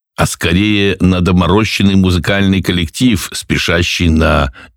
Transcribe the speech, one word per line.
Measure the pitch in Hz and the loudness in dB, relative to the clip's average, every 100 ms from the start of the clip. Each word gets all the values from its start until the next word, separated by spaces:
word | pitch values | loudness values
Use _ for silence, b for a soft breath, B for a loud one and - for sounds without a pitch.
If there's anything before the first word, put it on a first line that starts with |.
| _ - | _ -6
а | |
скорее | - - 85 87 107 104 101 - | -6 -4 -2 0 2 0 0 0
на | 90 90 | 0 2
доморощенный | 87 90 85 101 113 - 98 98 | 2 2 2 2 0 0 2 2
музыкальный | 92 90 78 98 98 95 | 2 0 0 0 0 0
коллектив, | 87 90 82 - 127 98 - | 0 -2 -2 0 0 0 -4
спешащий | - - 73 - 87 85 - 87 | -10 -4 -4 -2 -2 -2 0 0
на | 80 76 76 67 B B | 2 2 0 -2 B B